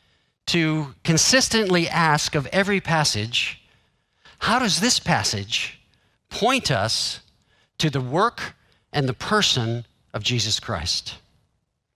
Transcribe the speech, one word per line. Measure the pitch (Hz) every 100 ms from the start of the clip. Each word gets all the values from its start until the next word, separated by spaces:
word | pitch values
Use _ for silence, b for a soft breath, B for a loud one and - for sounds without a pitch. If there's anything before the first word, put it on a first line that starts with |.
| _ _ _ _ -
to | 175 160 156 143 -
consistently | - 160 - 262 254 226 202 180 165
ask | 165 165 151 -
of | 156 131
every | 185 196 202
passage, | - 160 143 104 110 120 - - _ _ _ _ b b b b
"How | - 233
does | 240 156
this | 226 -
passage | - 139 98 107 101 - - - _ _ _ _ _
point | - 220 262 -
us | 123 107 - - - - _ _ _ _ -
to | 156
the | 139
work | 123 147 220 - - - _ _ _
and | - 135
the |
person | 104 - 208 190 - 113 117 117 _ _
of | 117
Jesus | 104 123 107 104
Christ?" | - 95 80 - - - _ _ _ _ _ _ _